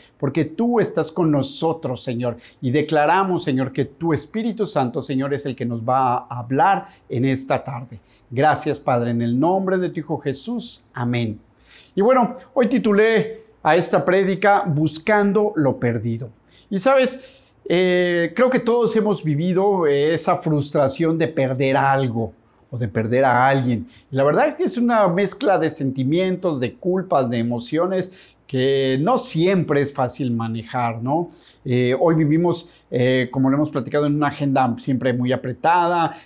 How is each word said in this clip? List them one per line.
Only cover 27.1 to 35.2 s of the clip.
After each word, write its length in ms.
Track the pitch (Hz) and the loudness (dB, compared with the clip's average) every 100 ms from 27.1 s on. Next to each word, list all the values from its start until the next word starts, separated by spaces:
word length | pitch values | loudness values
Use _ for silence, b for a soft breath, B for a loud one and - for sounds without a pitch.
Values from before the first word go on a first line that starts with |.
| 151 123 | 0 0
de 80 | 120 | 0
emociones 720 | 117 120 120 151 175 190 185 B B B | -2 -4 -4 -2 0 -2 -4 B B B
que 540 | - 131 135 135 135 131 | -6 -2 0 2 0 0
no 160 | 165 247 | 2 0
siempre 640 | 240 160 175 196 151 143 | -2 0 2 2 2 0
es 140 | 139 | 0
fácil 360 | - 127 - 131 | -2 -4 -2 -4
manejar, 720 | 117 113 113 110 127 120 113 | -2 -4 -6 -6 -4 -4 -4
¿no? 280 | 123 156 170 B B B | -2 -2 -4 B B B
Eh, 320 | - 123 123 131 | -2 0 2 2
hoy 180 | 170 160 | 2 4
vivimos, 520 | 151 160 175 170 - B B | 2 2 2 -2 -8 B B
eh, 400 | - 123 127 127 | 0 2 2 0
como 180 | 135 131 | 0 0
lo 80 | 139 | 2
hemos 140 | 151 | 0
platicado, 340 | 147 131 147 | -4 -2 -2
en 100 | 147 | 0
una 120 | 147 143 | 0 -2
agenda 480 | 143 139 135 123 113 | -2 0 2 0 -2
siempre 360 | - 127 127 | -2 -2 0
muy 180 | 123 | 0